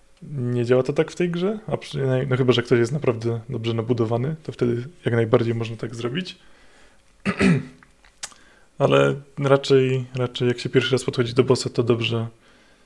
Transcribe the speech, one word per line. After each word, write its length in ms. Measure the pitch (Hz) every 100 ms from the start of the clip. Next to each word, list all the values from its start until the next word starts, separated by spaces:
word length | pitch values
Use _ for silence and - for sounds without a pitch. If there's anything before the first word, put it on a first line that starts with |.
| _ _
Nie 420 | - 143 120 123
działa 180 | 117 127
to 100 | 127
tak 180 | 143 156
w 60 | -
tej 140 | 175
grze, 280 | 170 185 220 -
a 100 | 139
przynajmniej, 500 | - 147 135 131 135
no 100 | 127
chyba 160 | 127
że 100 | 120
ktoś 160 | 113 120
jest 140 | 117
naprawdę 480 | 151 - 110 117 117 110
dobrze 260 | 123 113
nabudowany, 600 | 113 113 120 110 117 135 160
to 100 | -
wtedy 320 | - 123 120 127 -
jak 100 | -
najbardziej 400 | 117 110 120 117
można 220 | 113 113 113
tak 180 | 117
zrobić. 440 | 117 120 147 185 - - - - - - _ _ _
<clears throat> 1500 | 196 - 196 143 - - _ _ _ _ - - - _ _ -
Ale 360 | 139 139 139 139 - -
raczej, 640 | 139 139 - 135 131 131 123
raczej 340 | 131 123 - 123
jak 100 | 120
się 100 | 123
pierwszy 240 | 131 -
raz 120 | 127
podchodzi 300 | - - 117
do 100 | 120
bossa, 260 | 120 127 123
to 120 | -
dobrze 440 | 120 117 113 113 113 - _ _ _ _